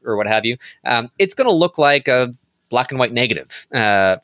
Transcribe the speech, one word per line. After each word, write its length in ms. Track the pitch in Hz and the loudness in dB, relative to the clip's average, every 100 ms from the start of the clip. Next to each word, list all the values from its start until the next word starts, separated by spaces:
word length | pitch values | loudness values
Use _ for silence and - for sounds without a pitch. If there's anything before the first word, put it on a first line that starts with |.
or 140 | 117 104 | -6 -4
what 100 | 104 | -2
have 180 | 110 113 | -2 -2
you, 120 | 127 - - | -6 -12 -10
um, 260 | 123 120 123 - | -4 -2 -4 -4
it's 160 | 196 | -2
gonna 180 | - 254 | 0 2
look 260 | 175 175 - | 2 0 2
like 320 | 143 143 139 | 2 2 2
a 260 | 127 123 120 _ _ - | 0 0 -6 _ _ -6
black 220 | 123 127 | -4 -2
and 80 | 131 | -2
white 140 | 123 | -2
negative, 520 | 120 123 87 - - - | 0 -2 -2 -8 -18 -6
uh, 440 | 131 107 101 95 95 | -2 2 4 2 0